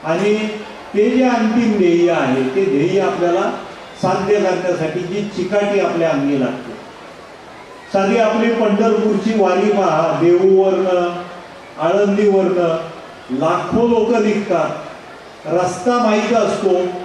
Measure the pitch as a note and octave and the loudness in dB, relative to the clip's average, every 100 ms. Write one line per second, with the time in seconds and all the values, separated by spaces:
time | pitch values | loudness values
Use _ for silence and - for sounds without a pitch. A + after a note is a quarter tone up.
0 | D#3 F3 G3+ G#3+ G#3+ - - - - G3 | -2 0 2 0 -2 -8 -12 -16 -6 0
1 | A#3 B3+ B3+ A#3 A3 A#3+ A3 G3+ F3 E3+ | 2 4 2 2 0 2 2 2 2 4
2 | F3 D#3+ C3 C3+ C3 B2+ B2+ C#3 E3+ F#3+ | 2 2 0 0 0 0 0 2 2 2
3 | F#3 E3 F3 F3+ G3+ - - - - - | 0 0 0 0 -2 -6 -12 -16 -18 -6
4 | F#3 F#3+ G3 G#3 F#3 F3 F3+ D3+ D#3 F3 | -2 -2 2 2 2 0 -2 -2 -2 -4
5 | F3+ G3+ G#3 F#3 - G3+ G3+ G3+ E3+ E3+ | -4 -4 -6 -6 -2 0 0 0 0 0
6 | E3 C#3+ C#3 C#3+ B2 B2+ A#2+ G#2+ - - | 0 0 0 0 -2 -4 -12 -16 -16 -20
7 | - - - - - - - - - G3 | -20 -20 -20 -20 -20 -20 -20 -20 -4 0
8 | G3 A#3 G#3+ A3+ A#3 A3+ G#3+ G3+ A3+ G#3 | 2 2 2 2 0 2 2 2 2 2
9 | G#3+ G3 A3+ A3 F#3 F#3 G#3 G3+ F3+ D#3 | 2 0 0 2 2 2 2 2 2 0
10 | E3 C#3+ E3+ F3 F#3+ F#3+ F#3+ F#3 F#3 F3+ | 0 2 4 4 6 4 4 2 0 0
11 | F3 F3 - - - - - - D#3+ G3 | 0 -4 -12 -16 -18 -20 -18 -4 0 2
12 | G#3 G3+ G#3 F#3+ F3+ F3 E3+ D#3+ - - | 2 2 4 4 2 2 0 -2 -6 -14
13 | - - - C3 D#3+ F3+ - G#3+ A#3 A3+ | -18 -20 -8 -2 0 0 0 0 2 2
14 | A3 A3+ G#3 - - - D3+ - - - | 2 2 2 0 0 -2 -2 -6 -12 -18
15 | - - - - - E3+ F3+ - B3 A#3+ | -20 -20 -20 -16 -4 -2 -2 -2 -2 2
16 | A3 G#3 A3 A#3 G3 G3+ F#3+ F3+ F3+ - | 2 2 2 2 2 0 0 0 0 -6